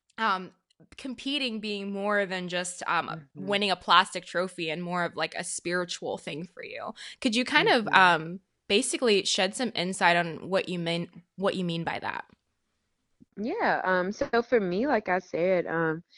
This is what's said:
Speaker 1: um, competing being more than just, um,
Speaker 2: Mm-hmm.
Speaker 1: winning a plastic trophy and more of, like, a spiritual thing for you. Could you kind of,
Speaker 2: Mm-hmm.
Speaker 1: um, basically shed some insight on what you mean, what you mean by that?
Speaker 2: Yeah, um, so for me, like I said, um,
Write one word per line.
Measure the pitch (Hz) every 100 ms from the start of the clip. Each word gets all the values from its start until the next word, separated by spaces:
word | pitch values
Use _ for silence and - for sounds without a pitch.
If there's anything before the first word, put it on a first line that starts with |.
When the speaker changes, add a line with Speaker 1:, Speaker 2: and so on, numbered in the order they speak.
| _ -
Speaker 1:
um, | 226 185 180 _ _ _ - -
competing | 277 233 269 285 262 220
being | 214 202 196
more | 196 202 208 196
than | 185 180
just, | 180 180 - -
um, | 165 143 160 147 -
Speaker 2:
Mm-hmm. |
Speaker 1:
winning | 190 202 202
a | 180
plastic | - 175 190 185 -
trophy | 175 185 - 160
and | 156
more | 175 180 170
of, | -
like, | 160 -
a |
spiritual | 180 - 170 180 175 - 156 190
thing | - 156 175
for | -
you. | - - - - - -
Could | 262 220
you | 254
kind | 294 440
of, | 277 214
Speaker 2:
Mm-hmm. |
Speaker 1:
um, | - 185 165 160 180 _ _ -
basically | 202 269 320 247 202 -
shed | - 196 208
some | 240 -
insight | 180 190 180 175
on | 170 156 156
what | 190 -
you | 180
mean, | 165 170 170 - - -
what | 190 185
you | 175
mean | 165 160
by | -
that? | - - - _ _ _ _ _ _ _ _ _ - -
Speaker 2:
Yeah, | 220 427 277 160
um, | 185 185 180
so | 214 185 233
for | 240 240
me, | 185 180 277
like | 233 202
I | 180
said, | - 160 180 180 -
um, | 165 165 165 -